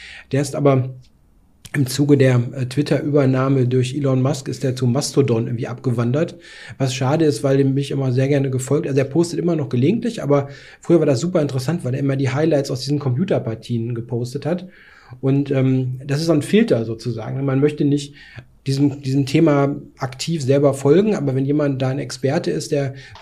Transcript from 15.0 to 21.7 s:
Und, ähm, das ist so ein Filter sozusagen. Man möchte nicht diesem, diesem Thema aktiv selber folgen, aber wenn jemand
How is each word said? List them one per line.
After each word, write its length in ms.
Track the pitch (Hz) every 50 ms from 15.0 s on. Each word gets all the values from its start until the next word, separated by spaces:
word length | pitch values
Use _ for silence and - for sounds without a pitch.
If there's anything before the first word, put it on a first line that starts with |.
| - - - -
Und, 300 | - 135 139 139 139 139
ähm, 500 | 135 131 131 131 131 131 131 127 127 127 135
das 140 | 143 139 147
ist 60 | 165 165
so 40 |
ein 100 | 165 147
Filter 440 | - - - 214 226 233 135 113 113
sozusagen. 580 | 110 113 113 - 123 110 113 110 127 131 135 135
Man 160 | 139 131 135
möchte 240 | 143 151 147 - 160
nicht 300 | 143 143 143 143 - - - - - - - - _ _ _ _
diesem, 340 | 139 135 135 143 143 139 -
diesem 240 | - 131 131 143 135
Thema 520 | 131 - 156 165 160 147 139 139 143 143 143 - - _
aktiv 460 | - 135 127 - - - 160 170 160
selber 320 | 135 120 135 143 143 139 131
folgen, 400 | 127 - 143 151 180 214 220 202
aber 200 | - 143 135 127
wenn 120 | 135 135
jemand 340 | 135 143 151 147 143